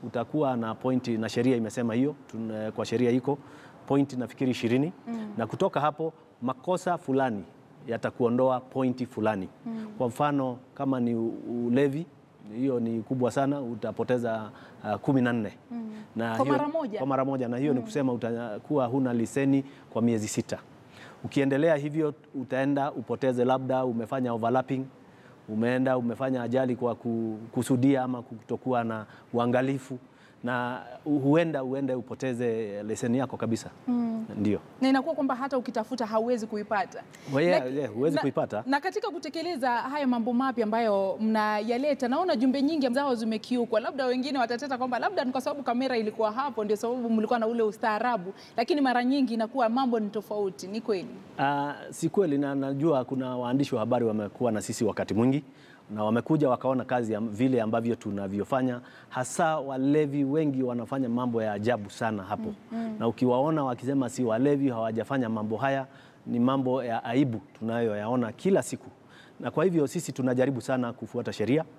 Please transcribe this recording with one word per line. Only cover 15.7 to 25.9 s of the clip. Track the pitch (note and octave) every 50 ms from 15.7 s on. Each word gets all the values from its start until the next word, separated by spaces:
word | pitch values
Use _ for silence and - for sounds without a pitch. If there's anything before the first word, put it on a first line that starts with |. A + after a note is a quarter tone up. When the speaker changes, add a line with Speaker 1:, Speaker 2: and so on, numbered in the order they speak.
Speaker 2:
Mm. | A#3+ A#3 A3+ A3 G#3+ G#3+ - - -
Speaker 1:
Na | - A2+ A#3 A3+
Speaker 2:
Kwa | A#3 C4+
Speaker 1:
hiyo | C#4 C#4+
Speaker 2:
mara | C4+ C#4+ D4
moja? | D#4 E4 D4+ A3+ G3
Speaker 1:
kwa | G#3 C3
mara | C#3 C3+ C3 C3
moja, | C3+ C#3 C3 B2+
na | A#2 A#2+
hiyo | B2 C#3 D3+ C#3
ni | A#2+
Speaker 2:
Mm. | A2+
Speaker 1:
kusema | A2 - D3 C#3 C3 B2
utakuwa | A2+ A2+ A2+ A#2 A#2 A#2+ A#2 G#2 G2+ - - D3+ C#3+ C3
huna | A#2 A#2+ C#3 C3+ B2+ A#2+
leseni | A#2 A2+ G#2+ - C#3 C#3 C#3 C3+ C3+ C3+ - - - - -
kwa | - -
miezi | A#2 A#2 A#2 A2+ G#2+
sita. | G#2+ - - A#2 - - - - - - - - - - - - - - - -
Ukiendelea | B2 - C#3+ C#3 C#3 C3+ C3+ D3+ E3+ D#3+
hivyo, | D3 C#3+ D3+ C#3+ D#3+ D#3 D3 D3 - - - -
utaenda | C#3+ B2 - C3 C3 C3+ C#3 C#3+ C#3 C#3+ D3
upoteze, | - - A2+ - A#2 A2 - C3 B2+ B2 A#2+
labda | B2 C3 C3 C3 B2+ C3 B2+ C3
umefanya | B2+ A#2 A#2 A2+ - C#3 C3+ B2+ A#2+ A#2
overlapping, | A2 A2 A#2 A#2+ C3 B2+ - C#3 C3 C3 C3 - - - - - - - - - - - -
umeenda | A2 G#2+ A#2 A#2+ B2+ B2+ C3 C3